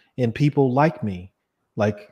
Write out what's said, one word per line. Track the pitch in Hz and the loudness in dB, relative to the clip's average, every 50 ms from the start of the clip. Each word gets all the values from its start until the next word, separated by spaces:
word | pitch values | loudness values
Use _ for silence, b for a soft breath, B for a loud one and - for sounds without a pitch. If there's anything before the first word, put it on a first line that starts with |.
| b b b | b b b
in | - 123 117 | -2 -2 -2
people | 107 - 147 147 - 147 135 131 123 | 0 0 0 2 2 2 2 2 2
like | 135 147 165 160 - - | 2 2 2 0 -4 -6
me, | 104 92 90 92 - _ _ _ _ _ _ _ _ _ | -8 -8 -10 -12 -18 _ _ _ _ _ _ _ _ _
like, | - 104 110 107 - - - | -2 0 0 0 -4 -10 -14